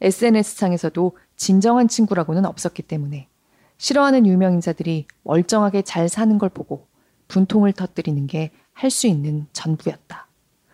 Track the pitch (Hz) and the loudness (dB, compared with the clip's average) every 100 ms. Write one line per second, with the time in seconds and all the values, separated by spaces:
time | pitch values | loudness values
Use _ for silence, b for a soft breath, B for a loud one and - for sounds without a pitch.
0 | 190 - 220 220 208 - 190 175 160 170 | -2 2 2 2 0 -2 -2 -2 -2 -2
1 | 180 b b - - 190 226 247 233 - | -4 b b -6 2 4 4 4 2 2
2 | 214 180 156 170 196 - 175 - - 156 | 0 0 -2 -2 -2 -4 -8 -10 -10 -8
3 | 143 147 - _ _ _ _ _ - 285 | -8 -10 -16 _ _ _ _ _ -2 2
4 | 285 262 208 185 185 175 170 160 165 160 | 4 6 6 4 2 0 -2 -4 -4 -6
5 | - _ - 160 175 220 208 196 196 170 | -8 _ -2 0 2 0 0 -2 -4 -2
6 | 170 214 220 208 190 - - 139 _ _ | -2 0 0 2 0 -6 -12 -12 _ _
7 | _ _ - 190 190 214 202 190 185 - | _ _ -4 0 2 2 2 0 -6 -8
8 | 160 143 139 156 160 b b - 262 - | -4 -4 -4 -6 -8 b b -6 -4 0
9 | 233 151 147 151 147 - 160 156 170 - | 0 0 -2 -6 -8 -8 -4 -4 -4 -10
10 | - - - _ _ _ b | -14 -20 -20 _ _ _ b